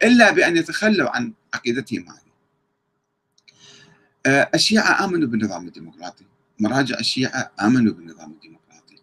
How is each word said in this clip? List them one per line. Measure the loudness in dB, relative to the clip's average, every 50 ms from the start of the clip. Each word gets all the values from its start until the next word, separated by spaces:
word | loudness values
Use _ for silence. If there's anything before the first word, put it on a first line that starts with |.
إلا | 4 6 6 6 6 4
بأن | 4 2 2 2 0
يتخلوا | -2 -2 -4 -4 -2 0 0 2 0 0 -2 -4
عن | -6 -6 -8 -10 _ _ _ -14
عقيدتهم | -6 -4 -4 -4 -4 -6 -6 -8 -10 -10 -14
هذه. | -20 -20 _ _ _ _ _ _ _ _ _ _ _ _ _ _ _ _ _ _ _ _ _ _ _ _ _ _ _ _ -20 -20 -20 -20 -20 -20 _ _ _ _ _ _ 0
آه، | 2 2 2 2 2 0
الشيعة | 0 0 2 2 2 2 2 0 0 0
آمنوا | -2 -2 -2 -2 -2
بالنظام | 0 -2 -2 -4 -4 -8 -12
الديمقراطي، | -14 -16 -18 -20 -20 -20 -16 -16 -16 -16 _ _ _ _ _ _ _ _ -4
مراجع | -2 0 0 0 0 -2 -4 -4
الشيعة | -4 -4 -2 -2 -4 -2 -4 -6 -8 -8 -6 -2
آمنوا | 2 2 4 4 4 2
بالنظام | 0 -2 -10 -20 -20 -20 -20 -20
الديمقراطي | -20 -20 -20 -20 -20 _ _ _ _ _ _ _ _ _